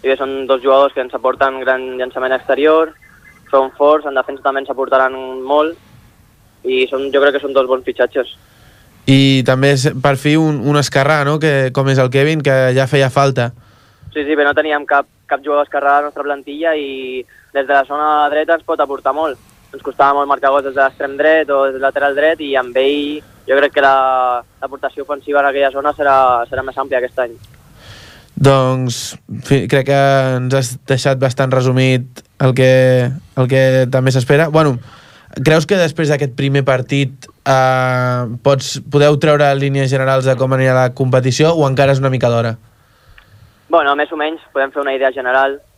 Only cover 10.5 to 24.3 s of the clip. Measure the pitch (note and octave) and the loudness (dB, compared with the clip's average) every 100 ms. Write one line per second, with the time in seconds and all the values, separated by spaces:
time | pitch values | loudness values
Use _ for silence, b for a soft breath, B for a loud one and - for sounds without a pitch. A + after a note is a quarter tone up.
10.5 | D3 B2 D3 C3+ C#3 C3+ D3+ C#3+ D3+ D#3 | 0 0 0 0 0 2 2 0 0 0
11.5 | C#3 C3 C3 C3+ C3+ B2+ C3+ D3 D#3+ C#3 | 0 0 0 0 2 2 2 2 0 2
12.5 | C3 C3 B2+ C3 C#3+ C3 C#3 C#3 B2+ A#2+ | 2 2 2 2 2 2 2 2 0 -4
13.5 | - b b b b b D#3 C#3+ D3+ C#3+ | -8 b b b b b -8 -2 0 2
14.5 | C#3+ D3+ D3 C#3+ C#3+ C3+ _ - C#3 C#3+ | 0 -2 -4 0 0 -2 _ -8 -6 -2
15.5 | D3 C#3+ C#3+ C#3 C#3+ D3 D3 C#3+ C#3+ C3+ | -2 0 -2 2 2 0 -8 -8 -8 -10
16.5 | D3 E3 D#3 C#3 C3+ C3 B2+ B2 b b | -6 -4 -4 -6 -10 -10 -10 -12 b b
17.5 | C#3 C3+ C#3 C3+ D3 D3+ D3+ D3 D3 D#3 | -6 0 0 0 -2 0 0 0 0 0
18.5 | E3 E3 D#3 C#3+ C3+ C3+ C#3 D#3+ C#3 _ | -2 -2 -4 -2 -2 -4 -2 -6 -8 _
19.5 | _ _ - - B2+ C#3 C#3+ C#3+ C3+ C#3 | _ _ -14 -12 0 2 2 0 0 2
20.5 | C#3 C#3 C3+ C3+ C3 C#3 C#3 D3+ D#3+ D3 | 0 -2 0 -2 -2 -10 -2 2 2 2
21.5 | C#3 C3+ C3 C3+ C3+ C#3+ C#3 D#3 D#3+ D3 | 0 0 0 -2 0 -2 0 0 0 -2
22.5 | C3+ B2+ B2 C3+ D3 C#3+ D3+ - _ - | -4 -2 -2 0 -2 -6 -8 -14 _ -2
23.5 | C3+ C#3 C#3+ C#3 C3+ C3 C3 B2+ | 0 0 2 2 2 2 0 0